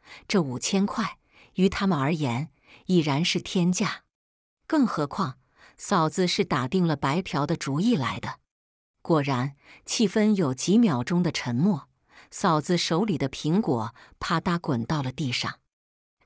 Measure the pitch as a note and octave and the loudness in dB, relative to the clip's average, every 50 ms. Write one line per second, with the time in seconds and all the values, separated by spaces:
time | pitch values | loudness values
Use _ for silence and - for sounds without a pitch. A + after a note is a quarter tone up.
0 | _ - - - - _ - G3+ D#3+ C#3 B2 C3 - - - G3 G3 G3+ - - | _ -20 -20 -20 -12 _ 0 0 0 0 -4 -6 -4 -2 0 0 0 0 0 -2
1 | A3 - - - _ _ _ - - _ _ - F#3 G3 - - G3+ F#3+ F#3 D3 | -4 -4 -6 -10 _ _ _ -20 -20 _ _ 2 2 2 2 2 0 0 2 2
2 | C3 C#3 E3+ D#3 D3+ B2+ A#2 A#2+ D3+ - - _ _ _ - - _ - F#3 F3 | 2 0 0 0 0 -2 -2 -2 -4 -6 -10 _ _ _ -20 -20 _ 2 2 2
3 | D3+ D#3 C3+ C#3+ E3+ - - - - - - G3 E3+ F3 F#3 - G#3+ D#3+ - - | 4 4 2 2 0 0 0 -2 -4 -2 0 0 2 2 2 0 -2 -4 -4 -8
4 | - _ _ _ _ _ _ _ _ _ _ _ _ _ - D#4 C4+ G#3+ - - | -12 _ _ _ _ _ _ _ _ _ _ _ _ _ 2 2 2 2 2 -2
5 | D3+ - - - G3 C#3 B2+ - _ _ _ _ - - _ _ - - G#3 F3+ | -4 -4 -2 -4 -4 -4 -4 -10 _ _ _ _ -20 -20 _ _ -4 0 2 2
6 | D#3+ D#3 D3+ - F#3 F3 - - G3 - - C#3+ B2 C3 - F#3+ F3+ E3 D#3 D3 | 2 2 2 0 0 0 2 0 0 0 0 -2 0 0 0 2 2 2 0 0
7 | - C#3 C#3 F3 F#3+ - - D3+ C#3 C#3 - - - C#3+ C3+ D3 F#3 A#3+ B3 E3+ | 0 0 0 0 -2 -2 -2 -2 -2 0 -2 -4 -2 -4 -2 0 2 2 2 2
8 | B2+ A2 G#2 - - - - - _ _ _ _ _ _ _ _ _ _ _ _ | 0 -2 -4 -6 -8 -10 -10 -12 _ _ _ _ _ _ _ _ _ _ _ _
9 | _ - F3 D3+ C#3 C#3+ C#3 B2 B2 C#3 C#3 - _ - - - _ - - - | _ 0 2 2 2 0 -2 -2 -2 -4 -6 -10 _ -20 -20 -20 _ -8 -2 0
10 | A#3 F#3+ - A3+ G#3+ G#3+ G#3+ F#3+ F3+ C3+ C3 - - - F3+ A#3 A#3+ G#3 D3+ A#2+ | 0 2 2 2 4 4 4 2 2 0 -2 -2 0 2 4 6 6 4 2 0
11 | B2 - F3 F3 F3 D#3+ - - - C3 A#2+ A#2+ D#3 G#3 G3+ C3+ - _ _ _ | -2 0 0 0 0 0 -2 -4 -4 -2 0 0 2 2 0 0 -4 _ _ _
12 | _ _ _ - - _ - - - G3 E3 D3+ D3 - F3+ E3+ - - E3+ D#3+ | _ _ _ -20 -20 _ -8 -2 0 2 2 2 2 0 0 0 0 0 0 0
13 | G#3+ A3 F#3 C3+ C#3+ C3+ - - - D3+ D#3+ G3 A3 - C#3 A#2 A2 A2 - - | 0 0 0 -2 -2 -4 -4 -4 -2 0 0 0 2 0 0 -2 -2 -6 -8 -14
14 | - - - _ - - F3+ D#3+ D#3+ F#3+ F3 E3+ - - C#3+ A#2 A2+ - D#3+ D3+ | -20 -20 -16 _ -6 -2 -2 -2 0 0 -2 -2 -2 -2 -2 -2 -2 -2 -2 -2
15 | C3+ C3 B2+ - E3 B2+ A#2+ - - - - - _ _ _ _ _ _ _ _ | -2 -4 -6 -4 -4 -4 -2 -4 -4 -6 -8 -10 _ _ _ _ _ _ _ _
16 | _ _ _ _ _ | _ _ _ _ _